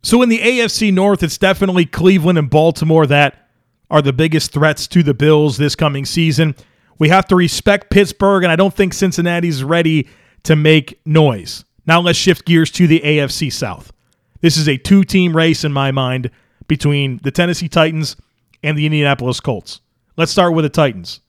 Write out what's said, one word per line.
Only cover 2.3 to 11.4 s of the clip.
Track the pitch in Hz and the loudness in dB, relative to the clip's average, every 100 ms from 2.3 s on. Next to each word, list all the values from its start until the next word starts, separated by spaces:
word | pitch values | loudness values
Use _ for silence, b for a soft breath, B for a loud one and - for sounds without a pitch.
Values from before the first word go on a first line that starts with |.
| 175 | 0
and | 143 | 0
Baltimore | 147 165 165 160 160 147 | 2 2 0 0 2 2
that | 143 143 _ _ _ _ _ _ | 2 0 _ _ _ _ _ _
are | 151 | 0
the | 139 | 0
biggest | 131 160 156 - | 0 0 0 -4
threats | 151 151 147 - | -2 -2 -2 -2
to | 180 | 0
the | 147 | 0
Bills | 131 151 151 151 113 | 0 2 2 2 0
this | 147 | -4
coming | - 156 139 | -2 -4 -2
season. | 135 - 160 135 160 - b b b b | -6 -2 0 0 -2 -4 b b b b
We | 156 | 2
have | 185 185 | 2 2
to | |
respect | 185 175 - - 202 - | 0 0 -2 0 -2 2
Pittsburgh, | 196 202 - 196 196 | 2 2 0 0 2
and | 175 | 0
I | 165 | 2
don't | 196 | 0
think | - 190 | 0 -2
Cincinnati's | - 190 175 170 175 170 143 | 0 -4 -2 -2 -2 -4 -4
ready | 135 170 160 156 127 b b b | -2 0 0 0 -4 b b b
to | - | -2
make | 156 151 156 127 - | 2 4 2 0 -14
noise. | - 156 151 107 | -2 2 2 0